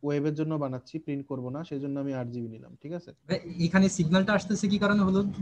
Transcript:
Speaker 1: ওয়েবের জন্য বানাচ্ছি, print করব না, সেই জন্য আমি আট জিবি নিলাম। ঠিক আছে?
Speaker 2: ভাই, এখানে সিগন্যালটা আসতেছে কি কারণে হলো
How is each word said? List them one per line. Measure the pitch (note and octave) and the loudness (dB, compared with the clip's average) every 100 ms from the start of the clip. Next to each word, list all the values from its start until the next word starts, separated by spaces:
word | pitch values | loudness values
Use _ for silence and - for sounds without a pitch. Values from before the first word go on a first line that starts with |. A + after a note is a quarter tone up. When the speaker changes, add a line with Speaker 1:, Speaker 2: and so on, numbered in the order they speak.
| C#3+ | 0
Speaker 1:
ওয়েবের | D3 D3 D#3 | 0 0 0
জন্য | D#3 D#3 | 0 0
বানাচ্ছি, | C#3+ B2+ - D#3+ D#3 | -2 -4 -8 -10 -6
print | C#3+ C#3 | -6 -4
করব | C3+ B2+ C3+ | -6 -6 -6
না, | E3 | -6
সেই | C#3+ | -6
জন্য | C#3 C#3 | -4 -4
আমি | C#3 C3 | -4 -4
আট | A#2+ | -4
জিবি | A#2+ A#2 A2 | -6 -8 -10
নিলাম। | B2 B2 | -16 -16
ঠিক | D3 E3+ | -10 -10
আছে? | - - C#3+ | -12 -20 _
Speaker 2:
ভাই, | F#3 E3+ F3 E3+ | -4 -4 -2 2
এখানে | F#3+ F#3+ F#3+ | 6 4 4
সিগন্যালটা | D#3+ F#3 F#3+ G#3 | 4 4 4 2
আসতেছে | - G3+ G#3 | 2 -2 2
কি | G3+ | 2
কারণে | G#3 G#3 F#3+ | 4 4 4
হলো | F#3+ G3+ - | 4 2 -2